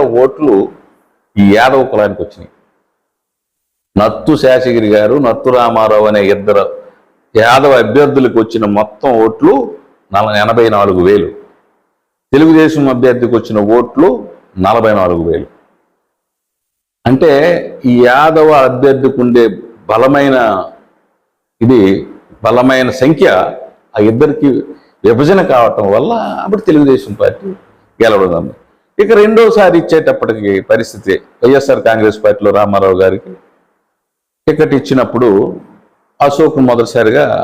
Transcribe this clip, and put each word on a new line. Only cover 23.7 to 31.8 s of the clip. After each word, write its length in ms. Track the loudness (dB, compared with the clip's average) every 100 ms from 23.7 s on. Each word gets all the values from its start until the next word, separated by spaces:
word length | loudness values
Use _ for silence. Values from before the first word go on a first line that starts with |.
| _ _ -2
ఆ 40 |
ఇద్దరికి 480 | 0 2 0 0 -2 -2 -6 -16 _ _ 0
విభజన 360 | 0 2 0
కావటం 500 | 0 2 0 0 0
వల్ల 220 | 0 -2 -6 -6 -8
అప్పుడు 180 | -6 -4
తెలుగుదేశం 520 | 0 2 2 0 -2
పార్టీ 360 | -4 -4 -4 -14 -16 _ _ _ -2
గెలవడం. 420 | 0 2 0 -2 -8 -14 _ _ _ -4
ఇక 120 | 0
రెండోసారి 640 | 2 4 4 2 2 2 2
ఇచ్చేటప్పటికి 840 | 0 -2 0 -4 -4 -4 -2 -2
పరిస్థితి, 600 | -2 -4 -4 -10 -6 -6 -6 -4
వైఎస్ఆర్ 380 | 0 2 0 0